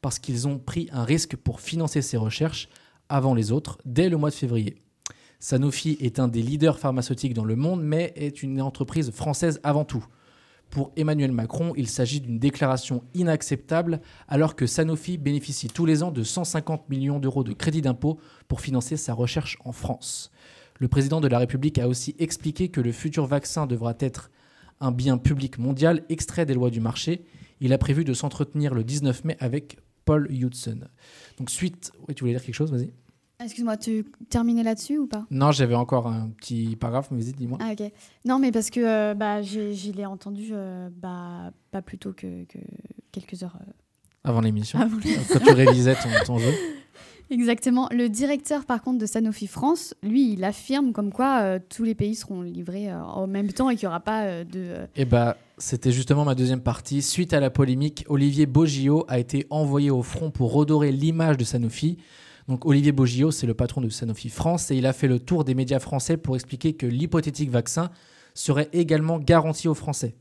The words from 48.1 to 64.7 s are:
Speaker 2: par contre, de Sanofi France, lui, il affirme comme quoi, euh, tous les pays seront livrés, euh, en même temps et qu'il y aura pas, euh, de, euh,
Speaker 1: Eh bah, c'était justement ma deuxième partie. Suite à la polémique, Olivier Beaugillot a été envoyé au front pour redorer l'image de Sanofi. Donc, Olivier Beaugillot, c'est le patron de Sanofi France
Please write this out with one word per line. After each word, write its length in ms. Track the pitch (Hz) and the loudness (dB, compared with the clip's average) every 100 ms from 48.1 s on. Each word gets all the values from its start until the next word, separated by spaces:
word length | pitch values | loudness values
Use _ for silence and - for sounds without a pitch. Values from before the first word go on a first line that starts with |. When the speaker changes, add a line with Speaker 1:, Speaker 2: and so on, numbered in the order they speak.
| 214 277 285 285 294 277 | 0 0 0 -2 -4 -2
Speaker 2:
par 160 | 240 | -4
contre, 160 | 254 254 | -2 -2
de 80 | 214 | -2
Sanofi 400 | 233 226 214 202 | 0 0 -2 -8
France, 480 | - 262 330 - - | -2 0 0 -2 -8
lui, 300 | 196 240 262 | 0 4 4
il 100 | 202 | 2
affirme 480 | 185 202 - 269 277 | -2 -4 -2 0 0
comme 180 | 214 208 | 0 -2
quoi, 280 | 196 262 262 | 0 2 2
euh, 180 | 196 185 185 | 2 0 -4
tous 140 | - | -4
les 120 | 226 | -2
pays 200 | 220 208 | 0 -2
seront 280 | 220 - 185 | -4 -6 -8
livrés, 480 | 175 175 175 185 208 | -8 -8 -8 -8 -6
euh, 120 | 175 | -8
en 240 | 165 - 190 | -8 -6 -4
même 240 | 196 202 | -2 -2
temps 180 | - 262 | 0 0
et 60 | 233 | 0
qu'il 80 | |
y 20 | 196 | -2
aura 140 | 170 | -4
pas, 240 | 185 220 | -2 -2
euh, 200 | 208 175 | -2 -4
de, 60 | 170 180 | -8 -10
euh, 260 | 180 175 185 | -8 -10 -10
Speaker 1:
Eh 100 | - 131 | -4 2
bah, 300 | 120 120 - _ - | 4 4 0 _ -14
c'était 340 | - 123 131 | -6 -2 2
justement 320 | 123 127 143 | 0 2 2
ma 100 | 147 | 4
deuxième 260 | 131 127 131 | 2 2 2
partie. 400 | 127 113 - 139 | 0 -4 -2 -2
Suite 300 | 139 - 170 | 0 0 2
à 80 | 156 | 2
la 100 | 135 | 2
polémique, 540 | 127 135 127 147 147 - | 4 4 4 0 -2 -2
Olivier 380 | 143 143 139 147 | 2 4 4 4
Beaugillot 580 | 131 160 139 135 151 - | 6 4 4 4 4 2
a 100 | 127 | 0
été 280 | 123 139 139 | 0 -2 -2
envoyé 400 | 151 147 139 143 | 0 2 2 4
au 120 | 131 | 2
front 280 | 123 - 160 | 0 -4 -6
pour 220 | - 120 | 0 2
redorer 400 | 131 151 151 147 | 4 4 4 4
l'image 440 | 135 156 165 165 139 | 2 2 2 2 2
de 60 | |
Sanofi. 520 | 117 127 117 - 151 170 - - - - - | 2 0 -2 0 -2 -2 -8 -20 -20 -16 -6
Donc, 200 | 127 160 | -2 4
Olivier 260 | 139 143 | 4 6
Beaugillot, 380 | 139 127 123 151 | 4 4 4 2
c'est 160 | 151 120 | 2 -2
le 80 | |
patron 260 | 113 123 - | 0 -2 -2
de 80 | 120 | -4
Sanofi 400 | - 117 107 120 | -4 -4 -6 -8
France 420 | - 165 175 - | -4 0 0 0